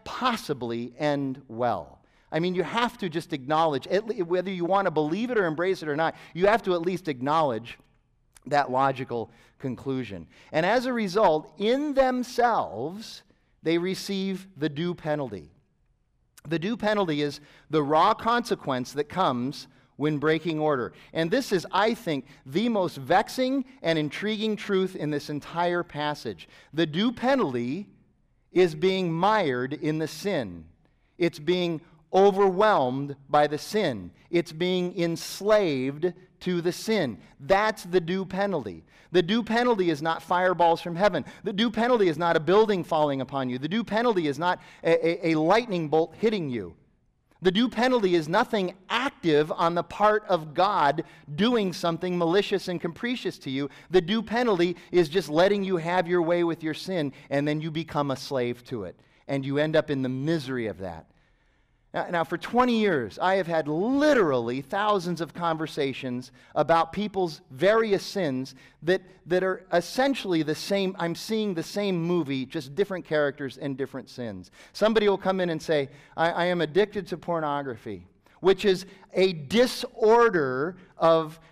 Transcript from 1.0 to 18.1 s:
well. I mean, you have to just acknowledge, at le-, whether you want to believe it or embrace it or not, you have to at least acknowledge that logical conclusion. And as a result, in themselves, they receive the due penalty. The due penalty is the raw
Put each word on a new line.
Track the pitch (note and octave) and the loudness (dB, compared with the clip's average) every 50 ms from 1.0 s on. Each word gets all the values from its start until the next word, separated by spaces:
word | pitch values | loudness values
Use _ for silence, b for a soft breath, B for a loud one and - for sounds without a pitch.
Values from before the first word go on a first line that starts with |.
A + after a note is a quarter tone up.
| D3+ D3 C#3+ C#3+ C#3 C3+ B2+ - - | -2 -2 0 0 -2 -4 -6 -8 -12
well. | - A2 A2+ B2 A#2+ G#2 F2 D2 C#2 - - b b b b b b | -12 -6 -2 -2 -2 -2 -2 -6 -10 -18 -20 b b b b b b
I | - D#3+ | -4 -2
mean, | E3+ F#3 F3+ | -2 0 0
you | F3+ E3+ | -2 -2
have | D3 G3+ A#3 A#3+ A3+ - - | -2 -2 -2 -2 -2 -2 -6
to | G#3 F3 | -8 -6
just | D3 E3+ - - D#3+ | -6 -6 -6 -6 -8
acknowledge, | C#3 B2+ C3+ D#3 D#3 E3 D#3+ C#3+ C3 - | -8 -4 0 2 2 2 2 2 -2 -2
at | - F3+ F#3+ A3 | -2 -2 0 0
le-, | A3 A#3 A3 E3+ | -2 -4 -4 -2
whether | E3 F3+ F3+ F3 G3 | -2 -2 -2 -2 -2
you | F#3+ F3 E3+ | -4 -2 0
want | E3+ F#3+ G3 F#3+ | 2 2 2 2
to | F3 | 2
believe | D3 D#3 D3+ D3+ E3 G#3 B3 A#3+ | 2 2 0 2 0 -2 -2 0
it | B3 | 0
or | G#3+ F#3 | 0 0
embrace | D#3+ D3+ D3 F3 F#3+ F#3+ - E3 | 0 0 0 0 0 -2 -2 -4
it | D3+ | -4
or | C#3+ | -2
not, | D#3 E3 D3+ B B B B B | 0 0 -2 B B B B B
you | E3 F#3 | 2 4
have | G3+ A3 G#3+ G#3 | 4 4 4 2
to | F#3+ F3 | 0 -2
at | E3+ | 0
least | E3 F3+ F3 E3 - | 0 -2 -4 -4 -4
acknowledge | D#3 C#3 B2 B2+ C#3+ D3+ E3 D#3 C3+ A2+ A2 A#2 - - - _ _ _ _ _ _ _ _ _ _ _ - - | -6 -6 -4 -2 0 2 2 2 2 0 -4 -6 -10 -16 -20 _ _ _ _ _ _ _ _ _ _ _ -20 -6
that | B2+ C#3+ C#3+ C3+ B2+ | 0 2 2 2 2
logical | B2+ C3 C3+ C3+ C3 B2 C3 - A#2+ A#2 G#2+ b b b b b b b | 2 2 2 2 0 -2 -6 -6 -6 -6 -6 b b b b b b b
conclusion. | - C3 A#2 G2+ - C#3 C3 C3 B2 G2+ G2 E2+ D#2 B B B B B | -8 -8 -8 -6 -6 -6 -4 -4 -6 -8 -10 -14 -14 B B B B B
And | - D#3 E3 | -2 0 2
as | F#3+ A3+ B3+ A#3 | 2 2 0 0
a | C4 B3 | -2 -2
result, | A#3 G#3+ F#3 E3 A3 G#3+ F3 D#3 D#3 D3+ - - | -2 -2 0 2 4 4 4 4 2 -2 -6 -8
in | - G3+ A3 B3 C#4 D4+ D4+ C4+ | -4 0 0 0 0 0 0 2
themselves, | C4+ C4 B3+ B3+ B3 A#3+ - - A#3+ A#3+ A#3+ G#3+ E3 G#2+ D#2 F#2 G#2+ C3 D#3+ F#3+ G#3+ A3 - - - - _ _ _ _ _ _ _ - | 2 2 2 0 -2 -4 -4 0 2 2 2 2 0 -2 -4 -6 -8 -8 -8 -10 -12 -14 -16 -18 -20 -20 _ _ _ _ _ _ _ -2
they | D#3 E3 | 0 0
receive | E3+ F3 F#3+ F#3 - - - G3+ F#3+ F#3+ F#3+ F#3+ F#3 - - - | 0 0 -2 -4 -4 -6 -6 -4 -4 -2 -4 -4 -6 -10 -16 -8
the | C3+ D3+ D#3 | -6 -6 -4
due | C#3 D3 F3 F3 F3 | -4 -4 -4 -4 -6
penalty. | - - D#3 D3+ D3 C#3 A#2 G#2 F2+ C#2+ - _ _ _ _ _ _ _ _ _ _ _ _ _ _ _ _ _ - - | -4 -4 -4 -4 -4 -4 -6 -10 -12 -14 -16 _ _ _ _ _ _ _ _ _ _ _ _ _ _ _ _ _ -20 -8
The | C#3+ E3 | -6 -6
due | D#3+ D#3+ G#3+ A#3+ | -4 -2 -4 -4
penalty | G3 G#3 G#3 G#3+ G#3 G3 E3 D3+ D3 | -2 0 0 2 2 2 0 0 0
is | D3 C#3+ C#3+ - B B B B B B | -2 -4 -4 -8 B B B B B B
the | C#3+ D#3 D3 | 0 0 2
raw | C#3 D#3 D#3 F3+ G#3 | 4 4 6 6 4